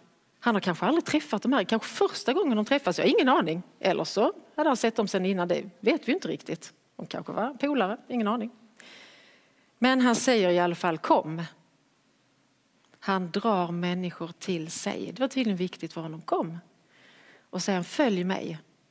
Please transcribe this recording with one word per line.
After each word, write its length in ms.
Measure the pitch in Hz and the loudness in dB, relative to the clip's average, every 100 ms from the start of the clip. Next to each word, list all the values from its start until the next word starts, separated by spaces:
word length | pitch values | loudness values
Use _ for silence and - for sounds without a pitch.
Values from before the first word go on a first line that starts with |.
| _ _ _ _ | _ _ _ _
han 140 | - | 0
har 60 | 214 | 2
kanske 260 | 190 165 185 | 0 0 2
aldrig 180 | 320 | 2
träffat 380 | - 302 - 202 | 2 -2 0 -2
de 100 | 254 | 0
här, 120 | 269 | 0
kanske 240 | 185 220 - | 2 0 -2
första 440 | - 392 - - | -2 0 0 -2
gången 240 | 277 349 214 | 0 2 2
de 80 | |
träffas, 340 | 214 277 233 175 | 2 2 2 2
jag 60 | |
har 60 | 190 | 4
ingen 180 | 359 277 | 4 4
aning. 340 | 311 170 165 - _ | 4 2 -2 -6 _
Eller 260 | 190 175 | 0 0
så 280 | - - 262 415 - - | 0 2 0 0 -10 -2
hade 120 | 311 | 2
han 80 | 247 | 2
sett 200 | 233 226 | 0 0
dem 120 | 202 | 0
sen 180 | 196 185 | 0 0
innan, 220 | 190 175 | 0 0
det 220 | 165 196 - | 0 -2 -4
vet 280 | 196 311 - | 0 0 0
vi 40 | |
inte 160 | 339 165 | -2 -2
riktigt. 440 | 165 - 160 - - _ - | -8 -6 -10 -10 -20 _ -16
De 100 | - | -10
kanske 260 | - - | -10 -6
var 220 | - 233 | -4 -4
polare, 440 | 262 285 285 190 233 - | -2 -2 0 0 -2 -6
ingen 200 | 247 208 | -2 0
aning. 220 | 240 220 - - _ - - - - - - _ _ _ _ | 0 -4 -10 -20 _ -20 -20 -20 -20 -20 -20 _ _ _ _
Men 220 | 247 262 | 2 4
han 160 | 247 226 | 4 4
säger 340 | - 233 185 | 4 4 4
i 80 | 175 | 4
alla 160 | 175 | 2
fall, 240 | 170 185 160 | 2 0 -2
"Kom." 440 | - 311 151 165 165 - _ _ _ _ _ _ _ _ _ _ _ _ _ _ | 4 2 2 -6 -8 -10 _ _ _ _ _ _ _ _ _ _ _ _ _ _
Han 280 | - 190 180 | -2 0 0
drar 420 | 202 226 196 175 | -2 0 0 0
människor 580 | 175 175 180 180 - 165 175 | -2 -2 -2 -4 -6 -12 -10
till 320 | - 175 160 | -6 -4 -4
sig. 420 | - - - - | -6 -4 -4 -8
Det 80 | 175 | -4
var 80 | 262 | -4
tydligen 280 | 269 233 185 | 0 -2 0
viktigt 360 | 180 - 165 | -4 -6 -10
för 80 | - | -8
honom, 220 | 160 160 | -10 -10
"Kom." 360 | - 381 190 170 - _ _ _ - - - - _ | -4 -2 -2 -6 -14 _ _ _ -20 -20 -20 -20 _
Och 120 | 185 | -6
säger 140 | 175 190 | -2 -2
han, 80 | |
"Följ 400 | 175 - 285 190 | -2 0 2 2
mig." 340 | 180 190 - 160 - _ _ | 0 -4 -6 -12 -16 _ _